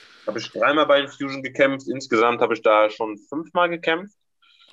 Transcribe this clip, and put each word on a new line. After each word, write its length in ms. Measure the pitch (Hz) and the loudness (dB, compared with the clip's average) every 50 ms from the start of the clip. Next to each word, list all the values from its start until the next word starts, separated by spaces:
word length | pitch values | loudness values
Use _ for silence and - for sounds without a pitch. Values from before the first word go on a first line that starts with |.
| - - - - - | -20 -20 -20 -12 -12
hab 100 | - 104 | -8 -8
ich 140 | 117 113 - | -8 -10 -10
dreimal 340 | - 110 110 131 147 156 147 | -4 -2 0 0 2 2 2
bei 160 | 139 143 143 | 4 2 2
Infusion 400 | 139 139 - - 139 139 135 139 | 2 -4 -8 -10 -10 -8 -8 -10
gekämpft. 460 | 131 127 123 - 139 135 135 131 - - | -10 -10 0 2 2 2 2 -4 -6 -8
Insgesamt 520 | 123 135 135 - 123 110 117 120 120 117 | -8 -8 -6 -2 0 2 4 2 2 2
hab 100 | 127 110 | 0 0
ich 100 | 113 110 | 0 0
da 280 | - 113 107 107 107 107 | 2 4 4 4 4 2
schon 280 | - - 117 110 107 | 0 -6 -8 -8 -8
fünfmal 520 | 104 - _ 135 160 165 - _ 180 175 170 | -12 -14 _ -10 -10 -10 -6 _ 0 0 0
gekämpft. 460 | 170 170 170 165 160 170 196 208 _ _ _ _ _ _ _ _ _ _ _ _ | -2 -4 -4 -4 -4 -4 -6 -14 _ _ _ _ _ _ _ _ _ _ _ _